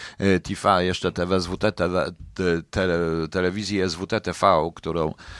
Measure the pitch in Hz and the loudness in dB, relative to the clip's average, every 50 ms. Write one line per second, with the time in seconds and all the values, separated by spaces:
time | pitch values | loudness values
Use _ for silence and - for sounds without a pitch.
0 | - - - - 98 98 95 90 - - 98 - - 101 98 90 90 92 90 - | -14 -14 -8 -2 2 2 2 2 2 -2 -6 0 2 4 4 4 4 2 0 0
1 | - 90 82 - 87 90 95 95 87 85 92 90 - 107 - - 90 87 90 92 | -2 -2 -2 -2 0 0 0 0 0 -2 -4 -2 -2 -2 0 0 0 0 0 0
2 | 69 - 87 - - - - - 95 90 85 85 82 - - 104 95 90 85 85 | -2 -2 -4 -10 -16 -12 -6 -2 0 2 2 0 -2 -2 -2 0 0 2 2 0
3 | 85 82 82 82 80 78 - 92 90 90 92 107 104 95 104 98 92 92 80 85 | 0 0 0 -2 -2 -2 -2 0 0 0 -2 -2 -4 -2 0 0 0 0 -2 -4
4 | 95 - 113 107 - 90 87 - - 98 90 80 78 85 - - - 87 80 82 | -6 -4 -4 -4 -2 -4 -2 2 4 6 6 4 4 0 -4 -8 -6 -4 -2 -2
5 | 78 78 - - - - - - | -2 -2 -4 -6 -12 -18 -18 -18